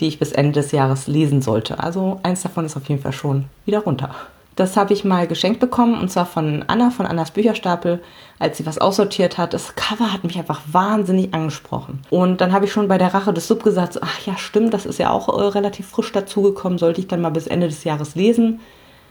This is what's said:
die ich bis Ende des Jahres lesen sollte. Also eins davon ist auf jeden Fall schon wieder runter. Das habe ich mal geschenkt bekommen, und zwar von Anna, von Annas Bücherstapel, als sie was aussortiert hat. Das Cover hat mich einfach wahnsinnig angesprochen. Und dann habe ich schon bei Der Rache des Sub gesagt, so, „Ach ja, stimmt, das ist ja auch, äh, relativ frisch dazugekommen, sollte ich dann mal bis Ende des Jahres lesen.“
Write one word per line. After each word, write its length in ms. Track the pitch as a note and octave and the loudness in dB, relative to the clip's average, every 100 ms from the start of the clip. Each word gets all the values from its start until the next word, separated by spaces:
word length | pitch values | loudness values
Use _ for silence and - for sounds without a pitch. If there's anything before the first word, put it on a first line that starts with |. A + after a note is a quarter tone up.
die 80 | D#3+ | -4
ich 100 | D3 | -2
bis 140 | D3+ | -2
Ende 280 | - C#3+ D3 | 2 2 2
des 100 | C#3+ | 0
Jahres 360 | D3 C3+ C3+ - | 2 2 0 0
lesen 340 | D3 D#3 C#3 | 2 2 2
sollte. 380 | B2+ A2 A2 - | 2 0 -2 -4
Also 420 | - F3+ F#3+ F#3+ | -4 -2 -2 -2
eins 200 | F3+ F3+ | -2 -2
davon 240 | F3+ - D#3+ | -4 -4 -6
ist 100 | D3+ | -6
auf 140 | - | -4
jeden 100 | C#3+ | -4
Fall 140 | C#3 | -4
schon 320 | C3+ D3 C#3 C3+ - | -4 -2 -2 -4 -8
wieder 140 | - G#3 | -2 0
runter. 360 | G#3 C3 C#3 - - - _ - | 0 -2 -4 -10 -16 -20 _ -2
Das 200 | F#3+ G3 | 0 2
habe 180 | G3+ | 2
ich 80 | G3+ | 2
mal 240 | G3 F3+ E3+ | 2 2 0
geschenkt 320 | E3 F3+ A#3+ | 0 0 2
bekommen, 400 | B3 B3 A#3 A#3 | 0 2 2 2
und 140 | F#3 | 0
zwar 140 | F#3 F3+ | 0 -2
von 360 | - D#3 D3 - | 0 0 -2 0
Anna, 220 | G#3+ A#3+ | 2 2
von 160 | B3 G3 | 2 -2
Annas 260 | E3+ D#3+ | -2 -2
Bücherstapel, 680 | - A3 G#3+ F#3 F3 F3 F3 - - - - | 2 2 2 0 0 0 -2 -4 -20 -20 -4
als 180 | E3 D#3 | -2 -2
sie 80 | |
was 140 | D#3 D#3 | -6 0
aussortiert 580 | F#3+ G3 G3 - F3 - | 2 2 2 2 0 0
hat. 160 | E3+ | -4
Das 220 | G3 - | -4 -8
Cover 380 | - - A3 A3+ | -6 -4 -2 -2
hat 100 | F#3+ | -2
mich 160 | F3 F3+ | -4 -6
einfach 220 | D#3+ D3+ D3+ | -6 -6 0
wahnsinnig 640 | F3 G3 G#3+ F#3 F#3 F#3+ | 2 2 2 2 2 2
angesprochen. 680 | E3 D#3+ D3+ - B2+ C3 C#3 - | 0 -2 -4 -8 -8 -8 -12 -2
Und 320 | F3+ F3+ F#3 | 2 4 4
dann 120 | F3+ | 4
habe 120 | G3 | 4
ich 60 | G3+ | 2
schon 160 | - G#3 | 2 2
bei 100 | F#3+ | 4
Der 160 | F3+ | 4
Rache 220 | G3 G3 | 2 0
des 140 | E3 - | 0 0
Sub 160 | G#3+ | 2
gesagt, 300 | G#3+ F#3 F3 | 2 2 0
so, 60 | - | -4
„Ach 240 | - - - | -8 -8 -6
ja, 120 | F#3 | -8
stimmt, 340 | - G#3 A3+ | -2 0 2
das 140 | G#3 - | 0 -4
ist 140 | - | -2
ja 100 | - | 0
auch, 180 | - - | 0 0
äh, 140 | - | 0
relativ 460 | G3+ G3+ G3+ G3+ F#3+ | 0 0 -2 -4 -8
frisch 240 | - G#3+ | -4 -2
dazugekommen, 640 | G3+ G3 - G3 G3 F#3+ F3+ | -2 -4 0 2 2 -2 0
sollte 220 | E3 E3+ | 0 0
ich 80 | F#3 | -2
dann 120 | F3 | -2
mal 100 | E3+ | 0
bis 180 | D#3+ D#3+ | -2 -2
Ende 180 | F3 F3 | 0 0
des 160 | D3 | -2
Jahres 320 | E3 D3+ D3 | -4 -4 -4
lesen.“ 460 | E3 G3+ A#3 A3+ A3+ - - - - _ | 0 2 4 2 0 -8 -20 -20 -20 _